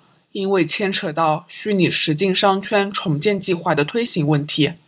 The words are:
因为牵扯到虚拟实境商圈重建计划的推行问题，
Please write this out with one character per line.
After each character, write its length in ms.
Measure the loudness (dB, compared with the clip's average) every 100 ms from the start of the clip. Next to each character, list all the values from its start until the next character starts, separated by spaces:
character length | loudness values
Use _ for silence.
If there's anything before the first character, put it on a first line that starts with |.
| _ _ _
因 180 | -6 0
为 160 | 0
牵 260 | 0 -2 -2
扯 200 | -2 -4
到 320 | 0 0 0 -6
虚 280 | -8 -2
拟 160 | 2 2
实 240 | 2 -2
境 180 | 0 0
商 260 | 2 2 2
圈 320 | 0 0 0
重 280 | -2 -2 0
建 200 | 0 0
计 140 | -2
划 220 | -2 0
的 100 | 0
推 180 | 0 -2
行 240 | -2 0 2
问 200 | 0 0
题， 260 | 0 0 -2